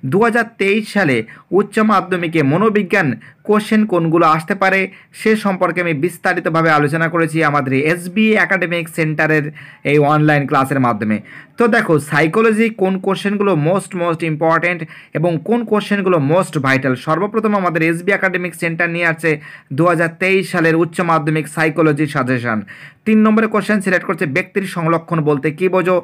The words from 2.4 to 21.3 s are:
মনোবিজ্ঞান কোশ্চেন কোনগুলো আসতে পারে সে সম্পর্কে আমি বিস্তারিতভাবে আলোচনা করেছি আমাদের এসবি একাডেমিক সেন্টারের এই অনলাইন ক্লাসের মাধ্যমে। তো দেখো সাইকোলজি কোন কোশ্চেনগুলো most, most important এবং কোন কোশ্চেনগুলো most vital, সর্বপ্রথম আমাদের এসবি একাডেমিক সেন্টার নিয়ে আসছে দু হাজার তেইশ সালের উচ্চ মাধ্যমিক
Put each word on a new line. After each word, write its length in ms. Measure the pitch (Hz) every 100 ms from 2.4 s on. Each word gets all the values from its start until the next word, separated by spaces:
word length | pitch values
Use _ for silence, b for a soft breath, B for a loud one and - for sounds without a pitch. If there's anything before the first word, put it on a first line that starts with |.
| 139
মনোবিজ্ঞান 560 | 156 220 214 185 208 160 113 B B -
কোশ্চেন 340 | 214 208 220 214
কোনগুলো 320 | 180 165 165 165 160
আসতে 180 | 165 196
পারে 180 | 190 190 190 B B -
সে 100 | 220 220
সম্পর্কে 340 | 208 185 180 165
আমি 100 | 175 156
বিস্তারিতভাবে 640 | 175 - 190 175 165 165 165 151
আলোচনা 280 | 147 160 165
করেছি 300 | 170 165 156 156
আমাদের 220 | 143 131 131 151
এসবি 320 | 175 175 180 220 214
একাডেমিক 400 | 175 190 175 170 165 -
সেন্টারের 480 | 156 156 156 156 147 B B B 139
এই 80 | 147 143
অনলাইন 300 | 151 151 147 135
ক্লাসের 340 | 143 135 139 123
মাধ্যমে। 300 | 110 107 107 - B B -
তো 60 | 233
দেখো 260 | 226 208 156 -
সাইকোলজি 560 | 151 160 170 226 214 226 220
কোন 120 | 190 190
কোশ্চেনগুলো 480 | 190 185 202 202 202 170 147
most, 260 | 190 - 185
most 180 | 170 160 165
important 480 | 156 165 165 175 175 160 B B 151
এবং 140 | 170 165 -
কোন 120 | 240 226
কোশ্চেনগুলো 480 | 208 208 202 190 175 139
most 240 | 170 185 160 135
vital, 260 | 131 135 123 -
সর্বপ্রথম 460 | 160 202 220 214 208
আমাদের 220 | 180 165 160
এসবি 200 | 170 180
একাডেমিক 400 | 196 190 180 180 170
সেন্টার 260 | 170 165 170
নিয়ে 160 | 170 170
আসছে 180 | 160 165 151 B B B 131
দু 60 | 170
হাজার 200 | 170 170 165
তেইশ 220 | 185 190 185
সালের 220 | 180 165 165
উচ্চ 140 | 170 165 170
মাধ্যমিক 360 | 165 151